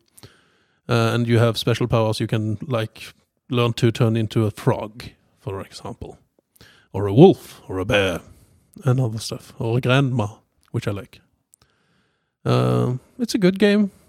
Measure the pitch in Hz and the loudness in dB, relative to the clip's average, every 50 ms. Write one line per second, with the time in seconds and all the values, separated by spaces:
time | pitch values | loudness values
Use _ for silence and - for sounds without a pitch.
0 | _ _ _ - - - _ _ _ _ _ _ _ _ _ _ _ - 117 117 | _ _ _ -20 -20 -20 _ _ _ _ _ _ _ _ _ _ _ -2 0 2
1 | 117 113 117 117 120 117 117 110 117 117 110 - - 123 117 - 123 110 123 113 | 2 2 0 0 0 2 2 4 4 2 0 0 -2 -2 -2 0 -2 0 0 0
2 | 110 110 107 - 113 - 120 110 107 110 104 - 165 143 123 113 110 - - - | 0 0 -2 -4 -4 -4 -4 -4 -2 -4 -6 -6 -6 -6 -4 -4 -4 -6 -10 -18
3 | - - - _ _ _ _ _ _ - 123 120 120 120 - - 123 117 - - | -20 -20 -20 _ _ _ _ _ _ -4 -2 0 0 0 0 0 0 0 2 2
4 | 123 110 113 113 110 - - 117 110 101 - - - 131 107 - 110 107 - 120 | 0 0 2 0 -2 -2 -2 -2 -2 -2 -4 -2 -2 -2 -2 -2 -6 -10 -14 -16
5 | - - - _ _ _ _ _ _ 101 98 98 - - - - - 90 - - | -18 -20 -20 _ _ _ _ _ _ -10 -10 -10 -12 -14 -16 -16 -16 -16 -14 -14
6 | - - - - _ _ _ _ _ _ _ _ - - _ _ _ _ - 104 | -16 -18 -18 -20 _ _ _ _ _ _ _ _ -20 -20 _ _ _ _ -6 -4
7 | 104 98 101 127 180 190 - - - - - - - - 95 92 92 107 107 101 | -4 2 8 8 8 8 8 4 -4 -16 -20 -20 -14 -10 -8 -6 -2 0 2 2
8 | 95 92 82 80 - - - _ _ _ _ _ _ _ _ - - 131 123 131 | 2 0 -2 -4 -10 -16 -20 _ _ _ _ _ _ _ _ -4 -2 0 0 0
9 | 131 110 113 110 - - 127 - - - - - 123 113 117 123 - 123 127 139 | 0 -2 -4 -8 -10 -10 -12 -12 -14 -18 -12 -8 -4 -2 -2 -2 0 2 2 2
10 | 143 123 131 113 101 104 - - _ _ _ _ _ _ - 117 - 107 101 98 | 2 0 0 -2 -2 -4 -6 -14 _ _ _ _ _ _ -10 -6 -6 -6 -8 -8
11 | 90 - - - _ _ _ _ _ _ _ _ _ _ _ _ _ _ _ _ | -12 -16 -20 -20 _ _ _ _ _ _ _ _ _ _ _ _ _ _ _ _
12 | _ _ _ _ _ _ _ _ - 127 123 123 123 123 123 123 123 123 127 131 | _ _ _ _ _ _ _ _ -2 0 0 0 0 0 0 0 0 -2 -4 -6
13 | - _ _ - 240 - - 233 180 185 196 196 214 202 202 214 202 190 - _ | -10 _ _ -8 -6 -4 -2 0 0 0 2 2 2 2 4 2 0 -2 -4 _
14 | _ | _